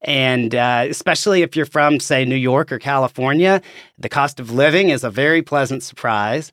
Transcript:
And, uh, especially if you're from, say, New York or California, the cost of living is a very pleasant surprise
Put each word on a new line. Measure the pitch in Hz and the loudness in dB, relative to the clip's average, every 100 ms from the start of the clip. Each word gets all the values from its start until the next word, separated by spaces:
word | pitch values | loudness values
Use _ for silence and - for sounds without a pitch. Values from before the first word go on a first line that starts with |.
And, | - 143 131 127 117 | -2 0 2 0 -2
uh, | 120 123 120 127 | 0 0 0 -2
especially | 143 - 160 - 190 | -4 -2 0 2 2
if | 170 - | 0 -2
you're | 143 | -2
from, | 160 147 147 | 2 2 2
say, | - 139 127 | 0 0 0
New | 131 | 0
York | 127 131 156 | 0 0 0
or | 120 | -6
California, | 139 139 131 - 127 147 185 190 - - - _ | -2 -2 -2 -2 -2 2 2 2 -2 -20 -20 _
the | - | -6
cost | - 143 - | -2 -2 -4
of | 120 | -6
living | 120 147 160 196 | 2 4 4 2
is | 135 | 0
a | 123 | -2
very | 104 143 160 | -2 0 0
pleasant | 160 147 131 135 | 0 -2 -2 -6
surprise | - - 123 107 104 131 156 | -10 -8 -4 -2 -2 -4 -6